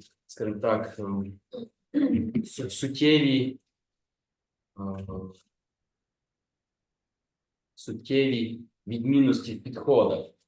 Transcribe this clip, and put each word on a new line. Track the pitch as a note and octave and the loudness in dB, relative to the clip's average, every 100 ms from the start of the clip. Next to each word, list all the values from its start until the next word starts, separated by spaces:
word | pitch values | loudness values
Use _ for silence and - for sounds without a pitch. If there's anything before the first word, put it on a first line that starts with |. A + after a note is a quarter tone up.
| - _ - | -20 _ -16
скажімо | - G#2+ G#2 | -8 -6 -2
так, | A2+ A2 - - | 0 0 -2 -8
е, | G2 G2 G2 - _ A#3+ A#3 _ _ D4 C4+ A3+ A3+ A3+ | -6 -4 -6 -12 _ -16 -16 _ _ 0 2 0 0 -2
су-, | - - B2 | -4 -6 -6
суттєві, | - C3+ C3+ D3+ D3+ C#3 C3 C3 - _ _ _ _ _ _ _ _ _ _ _ G2+ | -4 -4 2 4 6 4 2 0 -6 _ _ _ _ _ _ _ _ _ _ _ -12
е, | G2 F#2+ F#2+ F#2 F#2+ - _ _ _ _ _ _ _ _ _ _ _ _ _ _ _ _ _ _ _ _ _ _ _ | -10 -10 -10 -10 -12 -18 _ _ _ _ _ _ _ _ _ _ _ _ _ _ _ _ _ _ _ _ _ _ _
суттєві | - - - - C3+ C3+ A#2+ A2+ A#2 - _ G#2 | -16 -12 -10 -2 2 2 0 -4 -8 -16 _ -8
відмінності | A#2 B2+ C#3 B2+ A#2 A#2 G#2+ | -4 2 4 6 4 -2 -10
в | |
підходах. | - - D3 B2 G2 F#2 - _ | -10 -4 4 6 6 2 -6 _